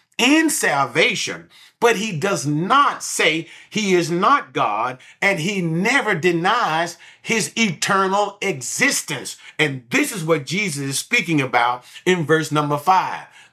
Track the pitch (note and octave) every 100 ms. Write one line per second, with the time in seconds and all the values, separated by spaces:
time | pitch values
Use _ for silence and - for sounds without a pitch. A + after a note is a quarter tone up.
0 | _ - B3+ D#4 D#4+ - F#3+ C#3+ C3 C#3+
1 | A#3 F#3+ - E2+ - - - _ A#3 G3
2 | A3 D#3 G3 F3+ C#3+ D3+ F#3+ C4+ B3+ -
3 | - - F3+ D#3+ D#3 - - G#3+ G3+ F3
4 | D#3 F3 G#3+ C#4 C3 C#3+ A#2+ G#2 B2 C3
5 | - _ G3 B3+ A#3+ G3 E3 E3 A3 C#4
6 | G#3+ E3+ F3 E3+ F#3 A#3 F#3+ D#3+ E3+ -
7 | - _ - A3+ - A3+ A3 C#3+ - G3
8 | F#3+ G3+ G3+ - G3 C#3+ - - C4+ B3+
9 | - C#3 F3+ - - - D#3 C3 A#2+ C4+
10 | C#4+ G#3+ D#3+ D#3 C3+ F#3 G3 C#3 C#3 C3+
11 | - A#3+ E3+ D3+ B2+ B2 A#2+ B2+ - -
12 | F#3 F3+ D3 D#3+ D3+ D3+ D3 C#3+ F#3 F#3
13 | C3+ E2+ - - -